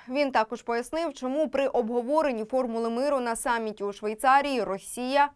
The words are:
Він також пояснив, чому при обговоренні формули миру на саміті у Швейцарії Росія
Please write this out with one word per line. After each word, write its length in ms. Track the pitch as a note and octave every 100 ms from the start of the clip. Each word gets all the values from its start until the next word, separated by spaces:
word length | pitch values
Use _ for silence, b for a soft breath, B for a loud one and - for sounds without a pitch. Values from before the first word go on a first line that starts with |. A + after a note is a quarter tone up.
| -
Він 220 | C4 C#4
також 300 | C4 A3 A#3+
пояснив, 520 | - A#3 A#3+ D#4+ E4
чому 340 | C#4 B3+ C#4 D4+
при 200 | C#4 C#4
обговоренні 760 | - A3 A#3+ A#3 D4+ D4 A3+
формули 460 | A3 C4 B3 A3+ A#3
миру 300 | A#3 C#4+ C4+
на 160 | A#3+ A3+
саміті 480 | C4+ A#3 A3 G#3+
у 100 | G3+
Швейцарії 720 | G3+ G#3+ A3 C4+ C4+ C#4 B3+
Росія 640 | F#3+ F#3+ - - B3+ C#4 C#4+